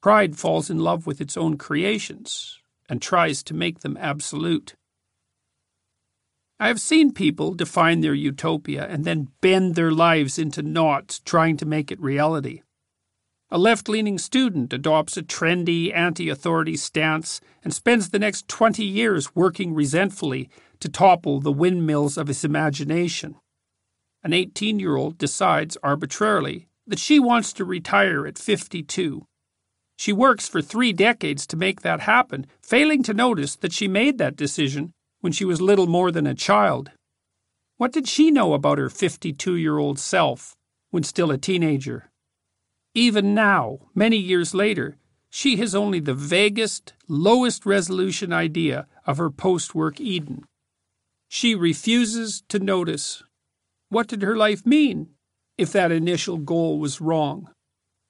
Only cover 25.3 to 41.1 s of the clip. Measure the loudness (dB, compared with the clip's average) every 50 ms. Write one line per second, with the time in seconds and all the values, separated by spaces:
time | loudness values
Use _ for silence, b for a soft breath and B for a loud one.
25.3 | -2 0 0 2 2 0 -2 -4 -10 -6 -2 -2 -2 -2 -4 -8 -4 -2 0 0
26.3 | 0 0 -2 -4 -8 -10 -14 _ _ _ _ -10 -8 -6 2 4 6 6 6 6
27.3 | 4 2 0 -2 -6 -8 -6 -6 -6 -8 -4 0 2 2 2 2 0 -2 -4 -6
28.3 | -10 -8 -2 -2 -2 -2 -2 -10 -10 -10 -8 -6 -4 -4 -2 -2 -4 -8 -14 _
29.3 | _ _ _ _ _ _ _ _ _ _ _ _ _ -6 -2 -2 2 4 4 4
30.3 | 4 2 -2 -4 -4 -4 -4 -2 -2 0 2 2 4 4 4 4 4 0 -2 -4
31.3 | -4 -6 -6 -6 -4 -2 -2 -2 -2 -2 -2 -2 -2 -2 0 2 4 2 2 0
32.3 | -4 -10 -10 b b b _ 0 2 4 4 4 2 0 0 0 0 0 2 2
33.3 | 2 0 -2 -6 -6 -6 -8 -6 -4 -4 -2 0 0 2 2 2 2 0 -2 -2
34.3 | -2 -4 -6 -4 -2 -2 -2 -2 -2 -4 -8 -8 -12 _ _ _ _ _ -4 -4
35.3 | -2 -2 -2 -2 0 2 4 4 4 4 4 4 4 2 2 2 0 0 0 -2
36.3 | -2 -2 0 2 4 4 4 2 0 -2 -6 -12 _ _ _ _ _ _ _ _
37.3 | _ _ _ _ _ _ _ _ _ _ -4 -2 -2 -4 -4 -2 4 4 6 6
38.3 | 6 6 4 4 2 2 2 0 0 0 -2 -4 -2 -2 -2 -2 -2 -4 -8 -10
39.3 | -8 -6 -4 -4 -2 0 0 0 0 0 0 -2 -2 -4 -6 0 2 2 2 2
40.3 | 0 -4 -12 -20 -20 _ _ _ _ _ _ _ -4 -4 -4 -2